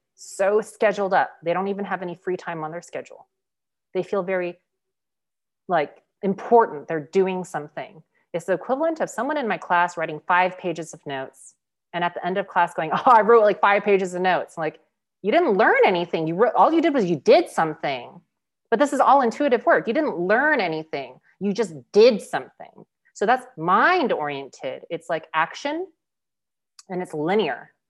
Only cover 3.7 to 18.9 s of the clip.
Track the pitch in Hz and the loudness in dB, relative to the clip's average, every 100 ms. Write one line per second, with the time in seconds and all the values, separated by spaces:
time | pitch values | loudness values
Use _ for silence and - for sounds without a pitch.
3.7 | _ _ 185 175 202 180 185 175 170 _ | _ _ -8 -4 -4 -2 -4 -4 -10 _
4.7 | _ _ _ _ _ _ _ _ _ - | _ _ _ _ _ _ _ _ _ -4
5.7 | 170 - - _ - 190 190 - 233 220 | -2 -2 -8 _ -6 -4 -4 4 4 4
6.7 | 151 - 160 143 190 190 185 175 156 151 | -2 -8 -8 -2 0 0 -2 -8 -10 -10
7.7 | - 131 160 _ _ _ 170 180 180 - | -14 -14 -18 _ _ _ -8 -4 -4 -2
8.7 | 262 330 311 180 - 262 294 226 175 - | -2 -2 -4 -6 -6 -6 -4 -4 -6 -2
9.7 | 175 175 170 160 151 - 180 185 180 185 | 0 0 -4 -8 -8 -2 0 0 -2 -8
10.7 | 165 156 160 147 135 135 _ - _ _ | -8 -10 -14 -10 -10 -10 _ -20 _ _
11.7 | _ _ 175 175 - 175 190 196 185 170 | _ _ -6 -4 -4 -6 -4 -2 0 0
12.7 | - 156 151 262 233 202 233 208 196 202 | -2 -4 0 6 6 8 6 6 2 2
13.7 | 202 208 196 190 180 185 165 - - 156 | 2 2 2 0 -2 0 0 -2 -6 -8
14.7 | - _ _ _ _ 190 302 339 190 262 | -8 _ _ _ _ 0 2 2 4 4
15.7 | 508 453 175 175 175 160 170 240 - 220 | 6 4 2 -2 -4 -2 2 2 4 4
16.7 | 320 330 277 175 156 - 302 339 - 160 | 4 2 0 0 0 6 4 4 -2 -2
17.7 | 147 151 131 117 175 _ _ _ _ - | -2 -6 -6 -10 -20 _ _ _ _ -4
18.7 | 220 285 | 0 0